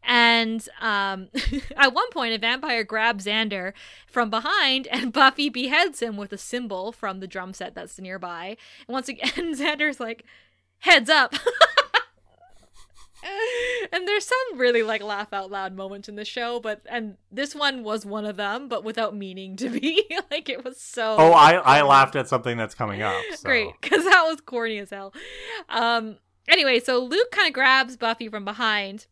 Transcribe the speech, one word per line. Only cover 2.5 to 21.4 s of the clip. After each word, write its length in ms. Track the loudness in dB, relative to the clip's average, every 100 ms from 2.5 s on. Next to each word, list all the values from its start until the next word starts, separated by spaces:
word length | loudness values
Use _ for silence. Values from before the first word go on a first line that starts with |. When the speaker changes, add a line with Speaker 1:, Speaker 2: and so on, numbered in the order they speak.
| -2 -2 -2
Speaker 1:
grabs 420 | -2 0 0 -2 -2
Xander 480 | -2 -2 -4 -8 -12 -20 -20 _
from 220 | -2 -2
behind, 580 | -2 -2 0 2 0 -2
and 240 | -4 -2
<laughs> 80 | 4
Buffy 280 | 4 4 -4
beheads 520 | -2 -2 0 0 -2
him 140 | -6 -6
with 140 | -10
a 40 | -12
cymbal 540 | -8 -8 -6 -8 -8
from 280 | -8 -8 -8
the 80 | -10
drum 260 | -10 -10
set 220 | -10 -12 -12
that's 240 | -16 -14
nearby. 580 | -12 -10 -10 -10 -10 -14 -18 -20 -8
And 60 |
once 160 | -8 -8
again, 200 | -6 -6
<laughs> 80 | -4 -6 -4
Xander's 440 | -4 -2 -2 -4
like, 240 | -8 -10 -16 -20 _ _ _ _
"Heads 300 | 6 6 6
up." 260 | 4 4 0
<laughs> 60 | -2 4 4 6 2 0 -2 _ _ _ _ -20 _ -20 -20 -20 -20 -18 -12 -4 -4 -2 -4 -4 -4
And 140 | -4 -2
there's 180 | -2 0
some 320 | -2 -2 0
really, 240 | 2 2
like, 200 | 0 -4
laugh 280 | -4 -8 -6
out 180 | -8 -8
loud 240 | -8 -8 -8
moments 320 | -12 -12 -14
in 60 | -12
the 100 | -10
show, 340 | -6 -6 -4
but, 220 | -6 -8 -8
and 280 | -8 -8 -12 _
this 220 | -8 -6
one 300 | -2 -2 -2
was 200 | -4 -6 -6
one 200 | -8 -8
of 100 | -6
them, 300 | -6 -6 -6
but 160 | -6
without 320 | -6 -4 -4 -4
meaning 400 | -10 -12 -14 -8
to 120 | -6
be. 360 | -4 -2 -2 -2 -4
<laughs> 0 | -6
Like, 160 | -8 -8
it 140 | -10
was 160 | -10 -16
so 380 | -14 -6 -2 6
Speaker 2:
Oh, 120 | 8
I, 240 | 12